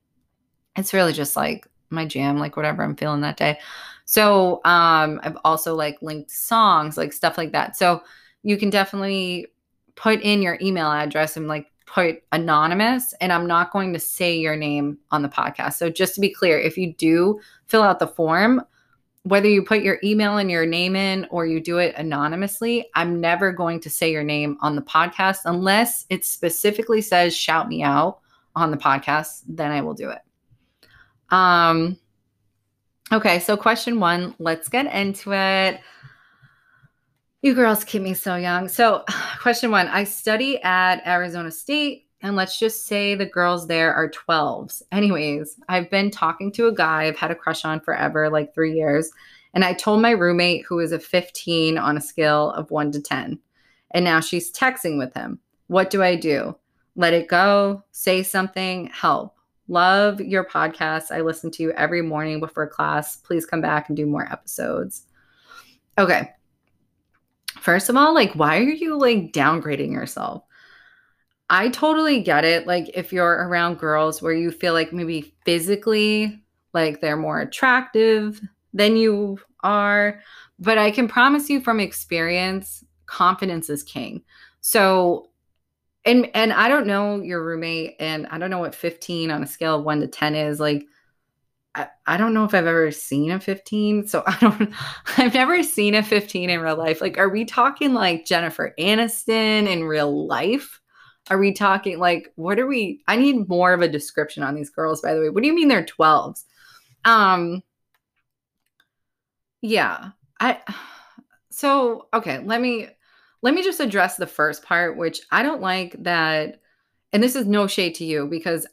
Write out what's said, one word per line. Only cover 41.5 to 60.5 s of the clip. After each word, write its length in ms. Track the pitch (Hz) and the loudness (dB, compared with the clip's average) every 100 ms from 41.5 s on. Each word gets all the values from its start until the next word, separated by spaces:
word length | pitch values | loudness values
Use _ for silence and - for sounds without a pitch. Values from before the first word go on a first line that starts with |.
State, 560 | - - 294 294 - _ _ | -10 -4 -2 -2 -6 _ _
and 140 | 196 196 | -4 -2
let's 220 | 190 - | -2 -2
just 280 | 220 220 - | -2 -2 -4
say 280 | 208 202 | -2 -2
the 120 | 196 196 | -2 -4
girls 400 | 175 175 175 165 | 0 0 0 -2
there 260 | 165 165 | 0 2
are 160 | - 156 | 2 -2
twelves. 720 | - - 160 147 117 143 - - | -6 -2 0 0 -4 -10 -14 -4
Anyways, 680 | 196 202 165 151 147 151 - - | 0 2 0 -2 -6 -8 -16 -4
I've 220 | 180 175 | -4 -2
been 200 | 196 202 | -2 -2
talking 400 | - 214 - 196 | -2 -4 -2 -8
to 160 | 220 226 | 0 0
a 60 | |
guy 300 | 190 160 156 | 2 0 2
I've 140 | 156 156 | -2 -2
had 120 | 160 | -6
a 40 | |
crush 320 | 165 - 160 156 | -4 -4 -4 -4
on 140 | 156 | -6
forever, 500 | - 156 147 156 156 | -4 -2 -2 0 0
like, 240 | 156 147 | 0 -2
three 200 | - 160 | -2 0
years. 360 | 160 151 147 160 _ - - _ | 0 0 0 -2 _ -20 -20 _
And 100 | 185 | 0
I 120 | 185 | 0
told 260 | 180 220 208 | 0 0 2
my 120 | 233 | 4
roommate, 520 | 220 175 175 175 165 | 4 2 2 2 0
who 140 | - 170 | -2 -4
is 140 | 165 | -2
a 60 | 165 | -4
fifteen 760 | - 180 175 - - 165 160 160 | -2 -2 -2 -12 -4 0 0 0
on 220 | 135 147 | -2 -4
a 20 | |
scale 520 | - - 151 151 151 | -6 -2 2 2 0
of 180 | - 156 | -4 -6
one 200 | 156 147 | -4 -4
to 100 | 143 | -4
ten. 360 | 143 135 - 160 _ _ _ _ _ | -6 -8 -6 -12 _ _ _ _ _
And 160 | 175 180 | 0 2
now 140 | 160 | 2
she's 300 | 160 175 175 | 0 -4 -6
texting 460 | - 262 254 170 147 | 0 0 0 -4 -4
with 160 | 127 | -4
him. 260 | - 82 - _ _ _ | -8 -12 -14 _ _ _
What 240 | 180 185 | 0 2
do 120 | 196 | 2
I 140 | 180 170 | 2 2
do? 400 | 160 143 - - _ _ _ 180 | 0 -2 -2 -10 _ _ _ 0
Let 160 | 170 | 4
it 160 | 170 165 | 4 2
go? 560 | 175 202 202 196 196 _ | 2 4 4 2 -2 _
Say 320 | - 190 185 | -6 0 0
something? 640 | 190 190 190 190 185 185 170 | 0 -4 -4 -4 -6 -6 -10
Help. 480 | - 160 - 214 _ _ _ - | -2 0 0 -2 _ _ _ -4
Love 500 | 175 180 196 208 202 | 2 4 6 4 0
your 280 | 185 190 | -2 -2
podcast. 640 | 180 | -2